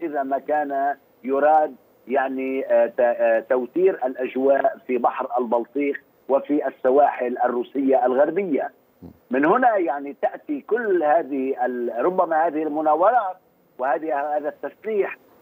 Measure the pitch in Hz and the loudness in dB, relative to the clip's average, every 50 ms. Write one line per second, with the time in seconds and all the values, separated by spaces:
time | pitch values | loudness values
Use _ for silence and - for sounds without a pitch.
0 | 170 156 147 143 135 135 139 135 - - 151 151 147 143 139 139 139 143 139 - | -8 -6 -4 -4 -4 -2 -4 -4 -2 -2 -2 -2 -2 -2 -2 -2 -2 -2 -4 -6
1 | _ _ _ _ - 127 135 139 143 151 156 156 156 139 127 - _ _ _ _ | _ _ _ _ -6 -4 0 2 4 4 4 4 2 0 -2 -10 _ _ _ _
2 | _ - 127 135 131 135 131 131 135 131 131 135 135 - 120 117 117 113 - - | _ -4 -2 -2 -2 -2 -4 -4 -4 -4 -4 -4 0 2 2 2 2 2 2 2
3 | 123 120 117 - 120 117 113 113 110 - 131 127 123 120 - 170 185 190 185 - | 2 2 2 2 2 2 2 2 0 0 0 0 -2 -2 0 2 2 2 2 0
4 | - 131 131 - 131 120 - 131 135 135 - 143 - - - - - - 127 117 | -4 -6 -4 -6 -6 -6 -2 0 2 4 4 4 2 0 -2 -4 -4 -4 -2 0
5 | 127 139 - - 127 - - 127 123 110 120 120 113 - - 143 147 143 139 - | 0 0 -2 -2 -6 -4 -2 -2 -2 0 0 -2 -2 -4 -4 -4 -2 -2 -4 -6
6 | - _ _ _ _ - 135 139 139 - 147 151 - 135 - - - 127 131 147 | -10 _ _ _ _ 0 0 0 0 0 -2 -2 -2 -4 -6 -2 2 4 6 6
7 | 143 - - - 127 123 123 - 123 123 120 123 113 - - 139 139 135 131 123 | 6 4 2 0 -4 -4 -2 0 0 0 0 -2 -4 -4 -4 -2 0 2 2 2
8 | 123 127 127 131 151 156 156 196 202 175 135 - - - - _ _ _ _ _ | 2 2 2 2 2 2 2 -2 -2 0 -2 -2 -2 -6 -10 _ _ _ _ _
9 | 87 85 - _ _ - 120 135 147 160 208 254 262 240 214 196 170 165 143 143 | -20 -20 -20 _ _ -4 -2 0 2 2 2 4 4 2 2 2 0 -2 -4 -6
10 | 139 143 - - - - - - - - - - - - 208 240 233 208 185 175 | -8 -12 -6 -4 -4 -4 -4 -8 -8 -8 -8 -8 -4 -4 -4 -2 0 0 0 2
11 | 151 147 151 170 156 131 143 135 131 135 135 - 123 127 123 123 120 117 113 117 | 2 4 2 2 2 0 -4 -2 -2 -2 -2 -2 -2 -2 -2 -4 -4 -4 -2 -2
12 | 131 175 185 185 175 165 165 156 165 170 143 156 160 151 147 156 156 156 151 160 | -2 0 0 0 0 2 2 0 0 0 0 -2 -4 -4 -4 -2 0 2 2 4
13 | 180 214 247 240 208 185 185 - _ _ _ _ _ _ _ - 127 139 156 165 | 4 4 4 2 0 -2 -6 -10 _ _ _ _ _ _ _ -6 -4 -2 -2 -2
14 | 156 156 147 139 143 151 151 151 143 147 - - - - - _ - 214 220 196 | -4 -4 -4 -4 -4 -4 -4 -4 -4 -6 -6 -8 -10 -12 -12 _ -8 -4 -2 -2
15 | 180 - - - _ _ _ _ | -2 -2 -6 -12 _ _ _ _